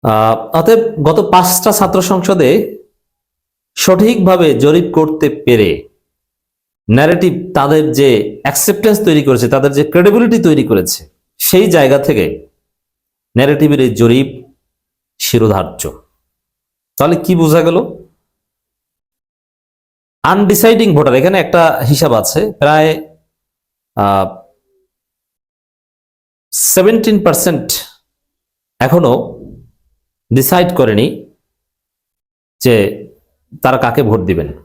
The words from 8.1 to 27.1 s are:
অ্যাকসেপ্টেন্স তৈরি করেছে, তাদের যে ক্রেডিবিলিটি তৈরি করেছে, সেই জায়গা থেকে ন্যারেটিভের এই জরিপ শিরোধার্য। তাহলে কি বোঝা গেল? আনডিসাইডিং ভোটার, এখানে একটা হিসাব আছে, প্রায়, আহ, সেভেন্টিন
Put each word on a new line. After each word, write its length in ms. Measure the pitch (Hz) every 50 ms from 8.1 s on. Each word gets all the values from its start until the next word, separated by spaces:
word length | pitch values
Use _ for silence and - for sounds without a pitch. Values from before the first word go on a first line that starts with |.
| 120 107 101 - - -
অ্যাকসেপ্টেন্স 640 | - 135 139 - - - 196 - - 220 214 - 214
তৈরি 180 | 196 160 151 139
করেছে, 240 | 139 131 120 120 117
তাদের 220 | 139 135 131 143
যে 120 | 135 139 151
ক্রেডিবিলিটি 600 | 151 - 175 175 202 202 233 233 233 233 220 170
তৈরি 200 | 175 156 147 123
করেছে, 460 | - 110 98 87 - - - - _ _ _ _ _ _ _
সেই 300 | - - - 180 208 208
জায়গা 260 | 170 165 143 131 143 139
থেকে 520 | - - 147 107 87 76 - - - _ _ _ _ _ _ _ _ _ _ _ _ _ _ _ _ _ _ 120
ন্যারেটিভের 420 | 127 143 147 143 151 151 147 135
এই 160 | 131 123 107
জরিপ 320 | 101 117 113 117 131 139 - - - - _ _ _ _ _ _ _ _ _ _ _ _ _ _ _
শিরোধার্য। 720 | - - - 120 110 110 101 95 90 - - - - 78 - - _ _ _ _ _ _ _ _ _ _ _ _ _ _ _ _ _ _ _ -
তাহলে 180 | 135 151 175
কি 200 | 175 170 - 180
বোঝা 260 | 170 165 156 151 170
গেল? 160 | 156 165 170 180 254 - - - - _ _ _ _ _ _ _ _ _ _ _ _ _ _ _ _ _ _ _ _ _ _ _ _ _ _ _ _ _ _ _ _ _ _ _ _ _ _ _ _ _ _ _ _
আনডিসাইডিং 720 | 143 180 202 208 185 202 196 - 226 233 226 226 214 165
ভোটার, 180 | 147 151 143 123
এখানে 260 | 131 135 175 196 190
একটা 420 | 160 - - 175 170 160 139 - 139 117
হিসাব 240 | 147 135 - 147 120
আছে, 380 | 110 110 - - 156 208 214
প্রায়, 640 | 202 _ - 143 151 156 156 160 156 156 - - - _ _ _ _ _ _ _ _ _ _ _ _ _ _ _ _
আহ, 320 | - 101 101 98 98 95 - - - - _ _ _ _ _ _ _ _ _ _ _ _ _ _ _ _ _ _ _ _ _ _ _ _ _ _ _ _ _ _ _ _ _ _ _ _ _ _ _ _ _
সেভেন্টিন 720 | - - - - - 190 185 202 226 226 226 233